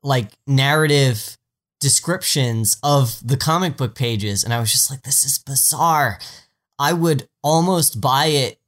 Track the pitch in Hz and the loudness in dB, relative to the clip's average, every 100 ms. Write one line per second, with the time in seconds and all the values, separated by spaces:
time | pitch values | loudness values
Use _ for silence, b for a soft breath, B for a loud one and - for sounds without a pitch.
0 | 143 131 110 _ - 135 139 156 156 143 | 0 -2 -2 _ 0 2 2 2 4 4
1 | 135 113 - - _ _ _ _ 139 - | 2 0 -8 -16 _ _ _ _ 2 2
2 | - 185 - 151 123 113 107 - 143 143 | 2 -4 -2 0 0 0 -2 -2 2 2
3 | 123 - 117 135 151 165 180 139 127 - | 2 -4 -4 -2 0 0 -2 -2 -6 -4
4 | 120 113 104 98 - 117 113 - - 135 | -4 -2 -2 -4 -2 -2 0 0 -2 -6
5 | - - 139 - - 139 - 151 165 156 | -4 -2 -2 -4 -4 -2 0 0 2 2
6 | 135 92 B B B B _ - 143 175 | 0 -2 B B B B _ -4 -2 2
7 | 165 147 - _ 143 160 175 180 156 110 | 2 0 -4 _ 0 2 2 2 0 0
8 | 127 135 156 147 127 - | 0 2 2 0 -2 -6